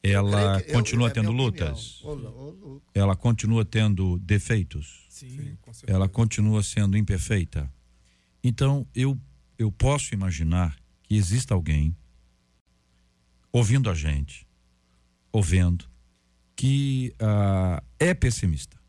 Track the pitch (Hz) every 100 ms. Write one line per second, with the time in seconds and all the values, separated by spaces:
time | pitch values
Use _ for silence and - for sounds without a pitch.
0 | 98 98 101 104 101 98 - 120 107 117
1 | 120 120 107 123 127 98 82 69 - -
2 | 143 147 127 120 139 185 180 135 _ 101
3 | 98 95 120 113 107 113 104 113 107 92
4 | 95 87 90 101 - 113 82 - 76 -
5 | _ - 127 135 - - - 117 - 95
6 | 95 107 113 - 107 107 101 - 101 101
7 | 101 95 - 104 82 - 69 - _ _
8 | _ _ _ _ 127 110 139 139 120 -
9 | 131 135 - _ _ - 107 - 131 143
10 | - 104 95 80 80 87 87 73 _ _
11 | _ 107 87 120 - 95 80 76 76 87
12 | _ _ _ _ _ _ _ _ _ _
13 | _ _ _ _ _ 123 104 135 113 82
14 | 78 71 69 - - _ _ _ _ _
15 | _ _ _ 110 87 92 90 90 - -
16 | _ _ _ _ _ - 131 139 139 131
17 | 127 - 110 104 101 95 92 85 - _
18 | 170 185 127 113 95 76 - -